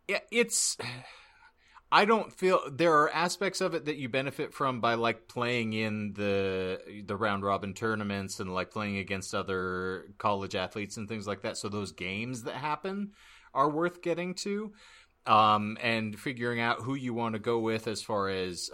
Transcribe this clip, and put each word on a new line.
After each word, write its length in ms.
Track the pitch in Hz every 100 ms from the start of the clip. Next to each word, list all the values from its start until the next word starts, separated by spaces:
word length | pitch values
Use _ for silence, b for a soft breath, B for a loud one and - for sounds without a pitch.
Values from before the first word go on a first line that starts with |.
| -
Yeah, 100 | 196 -
it's, 460 | 233 226 - - - 123 123 B B B B B B B B -
I 120 | 160 208
don't 260 | 220 -
feel, 300 | - 185 185 143
there 240 | 139 170
are 160 | 151 156
aspects 520 | 156 175 - 190 -
of 120 | 185
it 120 | 160 143
that 100 | 143
you 140 | 127
benefit 440 | 131 139 143 139
from 280 | - 139 123
by, 140 | 117 117
like, 320 | 117 113 -
playing 440 | 123 120 123 110
in 400 | 110 110 107 104
the, 920 | 101 101 98 98 95 92 95 - 104 101
the 80 | 98
round 280 | 107 98
robin 300 | 98 98 98
tournaments 680 | 90 117 107 101 98 98 -
and, 120 | 95
like, 160 | 92 90
playing 280 | 110 104 98
against 360 | 92 95 -
other 760 | 101 95 92 92 90 92 92 92 98
college 380 | 110 101 95 98
athletes 420 | 92 110 101 -
and 100 | 98
things 180 | 110 101
like 160 | 98
that. 140 | 113 -
So 120 | 110
those 220 | 104 92
games 500 | 80 90 98 120 123
that 100 | 127 127
happen 580 | 151 147 190 202 202 b b b b 131
are 120 | 147
worth 340 | 151 175 175
getting 320 | 170 160 180 180
to, 380 | 208 202 214 b b b b _ 127
um, 500 | 107 107 107 104 110
and 380 | 117 113 110 107
figuring 400 | 147 120 120 117
out 220 | 117 -
who 120 | 113
you 220 | 139 127 117
wanna 240 | 117 110
go 180 | 120 117
with 300 | 113 110 113
as 160 | 101
far 260 | - 104 95
as, 400 | 95 92 87 -